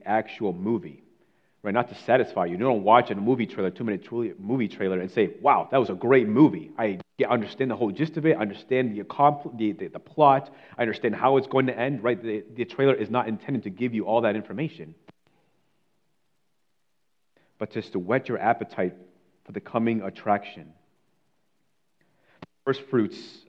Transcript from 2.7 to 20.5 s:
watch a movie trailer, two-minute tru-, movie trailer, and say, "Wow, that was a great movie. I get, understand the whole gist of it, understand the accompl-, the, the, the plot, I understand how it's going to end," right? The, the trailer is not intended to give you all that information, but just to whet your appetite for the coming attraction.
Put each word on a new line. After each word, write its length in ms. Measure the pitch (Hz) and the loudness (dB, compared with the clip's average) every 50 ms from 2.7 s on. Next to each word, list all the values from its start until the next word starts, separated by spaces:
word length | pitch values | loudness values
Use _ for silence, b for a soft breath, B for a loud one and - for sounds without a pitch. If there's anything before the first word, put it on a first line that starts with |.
| 120 104 95 | 0 0 4
watch 260 | 104 113 123 120 - | 6 6 6 6 2
a 60 | 107 | -2
movie 320 | 98 101 117 131 120 110 92 | -2 0 0 0 0 -2 -4
trailer, 240 | - - 98 90 | -4 -4 -4 -4
two-minute 320 | - - 120 113 101 87 - | -4 -4 -4 -4 -4 -4 -6
tru-, 300 | - 117 117 117 101 85 - | -8 -6 -6 -4 -6 -6 -10
movie 300 | 98 101 127 135 113 98 | -6 -4 -2 -2 -2 -4
trailer, 320 | - - 104 95 92 92 | -4 -4 -2 -2 -2 -2
and 100 | 90 95 | -4 -2
say, 220 | - 123 104 82 - - | 0 0 0 0 0 0
"Wow, 260 | - 139 127 92 - - | 2 2 4 4 2 2
that 80 | 127 135 | 2 2
was 100 | 117 - | 2 2
a 60 | 95 | -2
great 340 | 87 - 117 135 131 113 107 | -4 2 4 6 6 6 4
movie. 420 | 107 127 156 127 95 82 80 - - - | 6 6 6 6 6 0 -8 -12 -6 -2
I 220 | 117 104 95 90 - - _ - | -2 -2 -2 -4 -10 -16 _ -2
get, 100 | 127 107 | 0 0
understand 420 | 123 117 104 104 - - 135 127 | 2 0 0 -4 -6 -4 -4 -4
the 40 | 110 | -2
whole 160 | 98 120 101 | -2 -2 -2
gist 260 | 95 - 156 160 - 160 | 0 -2 -4 -4 -2 0
of 80 | 147 160 | 2 2
it, 100 | 160 - | 2 2
understand 580 | 110 101 - - - - 131 127 127 117 104 | 0 -4 -4 -8 -6 -2 0 0 0 0 -2
the 80 | 101 95 | -6 -10
accompl-, 540 | - - - 143 147 147 147 - - 120 110 | -8 0 4 4 4 4 2 -4 -12 -6 -2
the, 140 | 110 104 | -2 -2
the, 160 | 95 - 95 82 | -2 -4 -8 -12
the 120 | - - | -12 -16
plot, 540 | - - - - 151 139 135 139 135 - B B B B B - | -18 -10 2 6 6 6 6 6 2 -4 B B B B B -2
I 60 | 120 | -2
understand 320 | 110 104 - - 117 104 | -2 -2 -2 -2 -2 -2
how 220 | 104 117 131 139 135 | 2 2 4 4 4
it's 100 | 135 - | 2 2
going 180 | - 135 131 | 0 2 2
to 120 | 127 117 107 | 2 0 -2
end," 260 | 120 135 143 113 104 | -2 -2 -2 -2 0
right? 180 | 123 120 101 | -2 -2 -2
The, 240 | 113 113 107 107 101 - 120 | -2 -4 -6 -6 -6 -10 -8
the 120 | 117 117 | -8 -8
trailer 280 | - - - 135 139 127 | -6 -2 2 2 4 4
is 160 | 113 110 98 | 2 0 -2
not 180 | 117 127 113 113 | -2 -2 -2 -2
intended 360 | 110 98 - - 139 117 - | -6 -8 -6 -6 -6 -4 -4
to 80 | 104 | -8
give 240 | 92 98 123 123 117 | -6 -4 -4 -2 -2
you 100 | 107 95 | -2 -2
all 160 | 95 110 117 | 2 2 2
that 140 | 117 110 104 | 2 2 0
information, 580 | 110 101 - 95 110 156 156 - - 82 78 - _ _ - _ _ _ _ _ _ _ _ _ _ _ _ _ _ _ _ _ _ _ _ _ _ _ _ _ _ _ _ _ _ _ _ _ _ _ _ _ _ _ _ _ _ _ _ _ _ _ _ _ _ | -2 -4 -8 -8 -6 -6 -8 -8 -12 -18 -18 -20 _ _ -20 _ _ _ _ _ _ _ _ _ _ _ _ _ _ _ _ _ _ _ _ _ _ _ _ _ _ _ _ _ _ _ _ _ _ _ _ _ _ _ _ _ _ _ _ _ _ _ _ _ _
but 140 | - - | -10 -6
just 220 | - 117 104 - - | -6 -8 -8 -6 -6
to 60 | 95 | -6
whet 300 | 90 92 120 131 131 - | -2 0 -2 -2 -2 -4
your 80 | 117 - | -6 -2
appetite 560 | 98 110 117 - 107 - - - 92 90 - - - - _ _ _ _ _ _ _ | 2 0 0 0 -2 -8 -4 -4 -4 -4 -4 -8 -16 -20 _ _ _ _ _ _ _
for 100 | - 101 | -16 -14
the 80 | 101 | -14
coming 400 | - - - 120 113 117 117 110 98 | -14 -6 -4 0 0 0 0 -2 -4
attraction. 680 | 95 - - - 107 101 101 - - | -6 -10 -8 0 0 0 0 0 -6